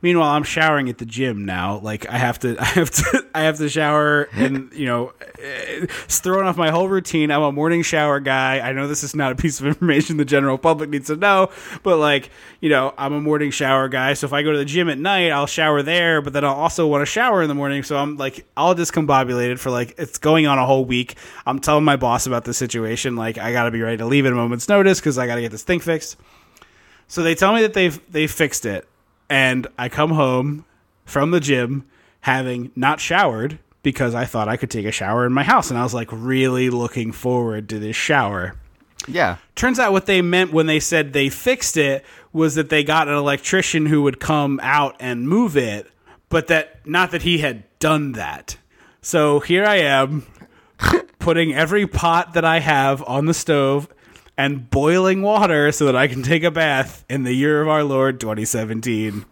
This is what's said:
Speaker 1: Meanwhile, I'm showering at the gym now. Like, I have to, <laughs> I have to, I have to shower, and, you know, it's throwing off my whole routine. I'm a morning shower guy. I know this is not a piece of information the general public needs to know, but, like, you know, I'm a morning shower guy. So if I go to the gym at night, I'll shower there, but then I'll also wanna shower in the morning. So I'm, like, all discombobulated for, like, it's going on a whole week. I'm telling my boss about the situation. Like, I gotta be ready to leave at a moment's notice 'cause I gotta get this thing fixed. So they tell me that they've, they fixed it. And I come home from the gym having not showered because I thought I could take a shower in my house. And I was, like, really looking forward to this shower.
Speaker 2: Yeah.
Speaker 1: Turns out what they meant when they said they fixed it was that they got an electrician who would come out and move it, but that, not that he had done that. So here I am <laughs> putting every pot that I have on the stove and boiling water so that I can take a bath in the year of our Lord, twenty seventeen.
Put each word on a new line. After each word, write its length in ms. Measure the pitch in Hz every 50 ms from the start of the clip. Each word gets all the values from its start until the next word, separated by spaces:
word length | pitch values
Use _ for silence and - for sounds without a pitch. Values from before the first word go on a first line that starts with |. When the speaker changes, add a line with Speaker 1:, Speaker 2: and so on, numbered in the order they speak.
Speaker 1:
Meanwhile, 260 | - 175 175 170 160 147
I'm 100 | 143 151
showering 460 | 147 - - 165 160 160 156 143 135 123
at 100 | 113 -
the 80 | 120
gym 380 | 117 110 120 131 127 113 101 101
now. 340 | 95 92 90 90 95 101 104
Like, 300 | 98 107 107 107 - -
I 80 | - 127
have 180 | 127 120 120 -
to, 160 | - 123 117
<laughs> 40 | -
I 40 | -
have 260 | - - 185 165 -
to, 360 | - - 156 - - 262 - -
I 100 | _ 160
have 160 | 156 160 156 151
to 100 | 156 147
shower, 600 | - 156 156 147 151 151 151 151 147 147 147 -
and, 400 | - - - 131 135 135 131 127
you 140 | - - 143
know, 260 | 127 120 120 120 131 - _ - - - -
it's 800 | - 139 135 123 - - 131 143 180 175 - - - - - -
throwing 300 | - 180 185 196 196 185
off 80 | 170
my 140 | 160 170 156
whole 160 | 156 165 190 190
routine. 420 | 196 190 180 - - 160 151 151
I'm 120 | 147 143
a 100 | 151 147
morning 300 | 139 143 151 165 170 170 165
shower 340 | - - 156 151 151 143 139
guy. 400 | 139 139 135 135 131 131 131 135
I 140 | 117 123
know 160 | 135 135 139 143
this 160 | 147 - -
is 100 | 123 -
not 160 | 151 143 131
a 60 | 127
piece 240 | 127 - 165 139 -
of 60 | 131 143
information 480 | 156 - 180 170 147 143 156 - 165
the 80 | 151 147
general 340 | 131 147 139 139 139 131 131
public 320 | - 165 160 147 156 143
needs 160 | 147 143 -
to 80 | - 151
know, 340 | 156 190 202 196 190 190 180 - - - - - - _
but, 140 | 196 180 160
like, 320 | 151 147 143 139 131 - - - - - - _
you 100 | - 156
know, 220 | 151 131 131 135 - -
I'm 140 | 139 139
a 80 | 147 147
morning 320 | 147 151 151 147 151 143
shower 340 | 127 - 147 135 135 135 135
guy. 280 | 131 123 131 131 135 143
So 120 | 135 -
if 60 | 135
I 100 | 139 143
go 80 | 147 156
to 80 | 151 143
the 60 | 143
gym 240 | 147 143 175 175 170
at 100 | 147 135
night, 320 | 151 190 202 190 175 170
I'll 160 | 151 143 143
shower 340 | 143 - - 160 156 151 143
there, 400 | 139 147 170 175 170 170 160 156
but 100 | 147 143
then 120 | 135 143 143
I'll 120 | 143 135
also 320 | 139 156 165 - - 170 151
wanna 180 | 147 143 143
shower 340 | - - 220 240 254 220 185
in 60 | 165
the 80 | 151 143
morning. 300 | 143 143 139 139 139 131
So 120 | - 151
I'm, 200 | 139 143 147 147
like, 300 | 143 135 135 - - - _ _
all 180 | - 151 175 185
discombobulated 840 | 170 170 147 - 170 156 143 143 131 131 123 123 123 120 123 123 123
for, 100 | - 135
like, 240 | 123 123 120 117 -
it's 220 | - 160 - - -
going 300 | - 151 160 165 156 147
on 100 | 139 135
a 80 | 127
whole 180 | 127 135 135 131
week. 300 | 123 127 123 123 - - - - - - - -
I'm 140 | - 127 135
telling 240 | - - 151 151 151
my 100 | 151 143
boss 320 | 127 127 120 117 123 -
about 160 | 131 123 120 117
the 60 | 117
situation. 640 | 120 - 131 117 - 120 113 110 113 120 - 135 120
Like, 240 | 117 113 113 113 113
I 140 | 98 113
gotta 180 | 120 123 117 117
be 100 | 113 117
ready 180 | 113 113 117 107
to 80 | 113
leave 200 | 117 135 143 135
at 60 | 131
a 20 | 123
moment's 340 | 123 117 117 120 117 - -
notice 320 | 202 202 196 190 185 -
'cause 180 | - 156 135 123
I 100 | 123 120
gotta 120 | 120 120
get 120 | 117 117
this 100 | 107 107
thing 160 | - - 180 175
fixed. 380 | - 165 165 156 - - - _ - _ _ _ _ _ _ _ - _ _ _ _ _ _ _ _ _
So 160 | - - 165
they 100 | 165 165
tell 180 | - 190 196
me 100 | 214 226
that 120 | 220 214 214
they've, 240 | 202 185 175 147 160 _ _
they 160 | 170 151 156 147
fixed 360 | - - 165 139 - - -
it. 220 | 143 101 87 - _ _ _ _ _ _ _ _ _
And 380 | 143 135 135 131 127 127 117 - _
I 120 | - 123 117
come 220 | - - 151 165
home 540 | 160 156 143 131 127 127 127 147 147 151 - _ _ _ _ _ _ _ _
from 280 | - - 143 139 160
the 80 | 175 175
gym 440 | 147 139 143 127 123 120 139 139 131 _ _ _ _ _ _ _
having 500 | - - 127 131 131 127 123 123 120 131 _
not 240 | 127 123 139 151 151
showered 580 | - - 165 185 202 156 113 110 113 147 156 151 _ _ _ _
because 320 | _ 143 123 - 135 120 117
I 120 | 117 127
thought 220 | 123 - 117 107 107
I 80 | 113
could 140 | - - 98
take 160 | - 113 101
a 60 | 104
shower 340 | - - 101 95 110 120 123
in 60 | 123
my 100 | 127 135
house. 280 | 143 196 240 254 - -
And 80 | 131 120
I 40 |
was, 100 | 123 117
like, 160 | 107 120 117 -
really 580 | - 110 113 127 131 131 131 131 127 127 127 127
looking 400 | 123 120 120 117 - 123 113 113
forward 580 | 107 - - 123 127 123 120 113 110 107 110 104
to 100 | 110 107
this 160 | 104 107 107
shower. 580 | - - - 151 139 123 101 104 92 90 101 - - - - _ _ _ _ _ _ - -
Speaker 2:
Yeah. 300 | 131 175 156 95 90 - _ _ _
Speaker 1:
Turns 240 | - - 254 247 240
out 100 | 247 208
what 160 | 196 190 190
they 160 | - 196 185
meant 300 | 175 175 175 185 185 175
when 140 | 156 160 160
they 120 | 160 156 156
said 340 | - - 170 160 151 143
they 180 | 131 143 139 139
fixed 460 | 135 - - 247 262 247 - - -
it 280 | 160 147 139 135 135 - - - - - _
was 220 | - 160 160 156 135
that 140 | 156 151 139
they 140 | 156 151 147
got 240 | 143 156 160 160 143
an 60 | 147
electrician 720 | 147 143 143 139 135 - - - 190 185 - - 160 156
who 160 | 151 156 151
would 180 | 143 143 127 -
come 400 | - - 156 151 143 139 139 135
out 320 | - 127 139 147 143 135 - -
and 280 | 127 127 123 120 120 143
move 280 | 175 220 247 214 147
it, 340 | 143 127 110 101 104 - - _ _ _ _ - _ _ _
but 180 | - 165 156
that, 400 | - 170 160 151 - - - _
not 240 | 151 147 175 185 175
that 120 | 175 170
he 160 | - 170 175 160
had 260 | 151 143 123 110 101 _ _ _
done 320 | - 156 156 151 147 139
that. 440 | 123 110 85 73 73 71 - - - - _ _ _ _ _ _ _ _
So 380 | _ - - 165 151 151 147 147
here 240 | 143 - 170 185 202
I 140 | 208 208 190
am 460 | 160 143 139 135 135 135 151 147 123 - - - - _ _ _ _ _ _ -
<laughs> 400 | - - - 349 - - _ _
putting 340 | - 170 160 165 170 160 139
every 340 | 135 165 156 190 208 202 175
pot 460 | - - - 170 165 170 175 170 165
that 100 | 170 160
I 160 | 165 160 165
have 420 | 139 156 151 135 135 139 139 131
on 240 | 151 - 123 139 147
the 80 | 160 165
stove 540 | - - - 156 143 139 135 139 143 147 - - _ _ - - - _ - _ -
and 320 | 135 139 143 139 120 117
boiling 500 | - 139 143 151 170 185 185 185 190 190
water 500 | 196 202 214 214 208 180 165 147 147 147
so 140 | 147 - 151
that 120 | 139 127
I 100 | 127 135
can 160 | 147 123 131
take 200 | 127 131 160 165 156
a 60 | 175
bath 540 | 151 165 160 151 143 131 135 - - - - _
in 140 | 131 139 131
the 80 | 123
year 280 | 127 131 139 147 151 147
of 80 | 151 156
our 160 | 156 151 151
Lord, 340 | 143 139 135 131 135 127 127
twenty 260 | 117 110 107 107 110
seventeen. 800 | 110 - 117 110 107 113 110 113 123 117 107 110 107 101 104 104 _